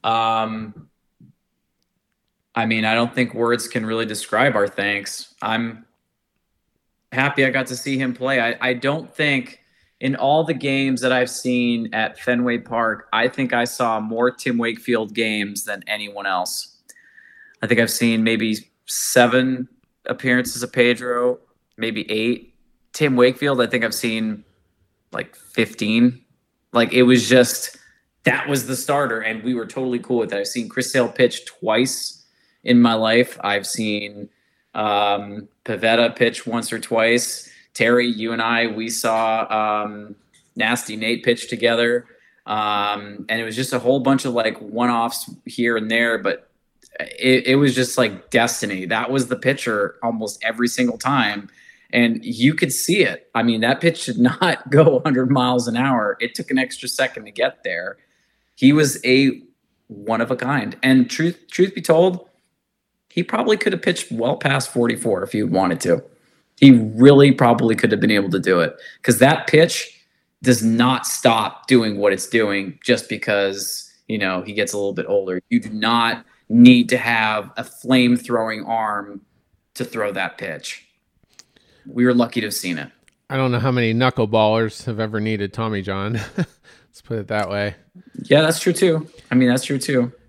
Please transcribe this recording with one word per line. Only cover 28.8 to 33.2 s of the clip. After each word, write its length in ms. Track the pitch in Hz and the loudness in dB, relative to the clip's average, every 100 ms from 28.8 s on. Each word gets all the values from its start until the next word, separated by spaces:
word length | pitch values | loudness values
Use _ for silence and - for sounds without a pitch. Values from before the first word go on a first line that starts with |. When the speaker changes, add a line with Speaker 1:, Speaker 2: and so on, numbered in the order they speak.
| - 143 135 113 | -2 -2 0 -4
Speaker 1:
and 220 | 110 110 | -6 -6
we 120 | 117 | -4
were 120 | 123 110 | -4 -6
totally 320 | - 127 120 | -6 -4 -6
cool 200 | - 120 | -2 -2
with 140 | 107 | -2
it. 40 | 101 | -4
I've 100 | 98 | -4
seen 220 | 123 107 | -6 -6
Chris 240 | - 123 | -6 -2
Sale 180 | 131 117 | -2 -2
pitch 340 | - 123 - | 2 0 0
twice 800 | - _ 110 110 135 - - - _ _ _ _ | -14 _ -2 0 0 -4 -10 -14 _ _ _ _
in 160 | - 123 | 2 4
my 140 | 117 | 4
life. 440 | 113 110 117 | 2 2 2